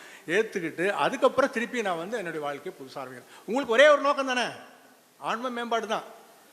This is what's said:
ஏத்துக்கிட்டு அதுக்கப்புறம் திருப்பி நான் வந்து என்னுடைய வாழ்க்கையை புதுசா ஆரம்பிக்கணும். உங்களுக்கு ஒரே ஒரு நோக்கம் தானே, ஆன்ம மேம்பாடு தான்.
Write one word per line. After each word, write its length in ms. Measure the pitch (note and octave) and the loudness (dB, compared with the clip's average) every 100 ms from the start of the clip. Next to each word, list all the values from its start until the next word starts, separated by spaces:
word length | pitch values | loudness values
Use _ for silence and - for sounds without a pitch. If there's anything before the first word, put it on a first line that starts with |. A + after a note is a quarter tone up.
| - - - | -20 -14 0
ஏத்துக்கிட்டு 640 | F#3 A3 G3 E3 E3 F#3 | 0 2 -2 -4 -2 0
அதுக்கப்புறம் 600 | D#3 D3 B3 C4 B3+ C4+ | 2 2 4 2 4 2
திருப்பி 300 | A3+ A#3 A#3+ | 0 -4 -4
நான் 160 | G3+ E3 | -2 -4
வந்து 200 | F3 A3+ | -4 -6
என்னுடைய 280 | F3 D#3+ C#3+ | -6 -6 -6
வாழ்க்கையை 360 | C#3+ F3+ F3+ | -6 -10 -12
புதுசா 160 | C3+ C#3+ | -14 -12
ஆரம்பிக்கணும். 480 | C3 B2+ - - - | -12 -14 -18 -16 -4
உங்களுக்கு 280 | B3 B3 | -2 2
ஒரே 140 | A3+ D4+ | 6 8
ஒரு 140 | C#4+ | 8
நோக்கம் 260 | C#4 C4+ C4+ | 4 0 0
தானே, 180 | B3 G3+ B2 - - - _ _ - | 0 -2 -6 -16 -20 -20 _ _ -10
ஆன்ம 320 | D3 A3+ B3+ | -6 -4 -4
மேம்பாடு 380 | A#3+ A#3+ A3+ G#3+ | -6 -2 -2 0
தான். 160 | G3 - - - - - | -4 -6 -14 -20 -20 -20